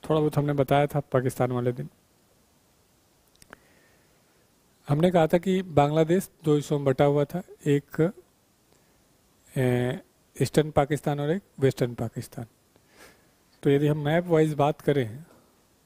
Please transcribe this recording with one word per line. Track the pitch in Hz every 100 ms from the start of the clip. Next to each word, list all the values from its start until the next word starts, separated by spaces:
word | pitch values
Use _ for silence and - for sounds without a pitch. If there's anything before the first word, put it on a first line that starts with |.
| -
थोड़ा | 156
बहुत | 151 147
हमने | 143
बताया | 143 135 143 147
था | 147
पाकिस्तान | - 131 131 - 123
वाले | 123 123
दिन। | 123 147 _ _ _ _ _ _ _ _ _ _ _ _ _ _ _ - - _ _ _ _ _ _ _ _ _ _ _ _ -
हमने | 143 180
कहा | 180 160
था | 175
कि | 190 185
बांग्लादेश | 190 147 143 156 160 180 - _
दो | 160 147
हिस्सों | 135 147
में | 139
बटा | 127 143
हुआ | 143 143
था, | 175 - - 151
एक, | 143 - - 165 - _ _ _ _ _ _ _ _ _ _ _ _ _ -
ए, | 127 123 123 170 - _ _ -
ईस्टर्न | 135 - 156
पाकिस्तान | 151 139 147 - 143
और | 147
एक | 185 _ -
वेस्टर्न | 135 - 127
पाकिस्तान। | 120 113 - - - 113 _ _ _ _ _ - _ _ _ _ _
तो | 147
यदि | 143 147
हम | 151
मैप | 147 165 180
वाइज | 160 156
बात | 147 147 156
करें, | - 143 113 123 170 _ _ _ _ _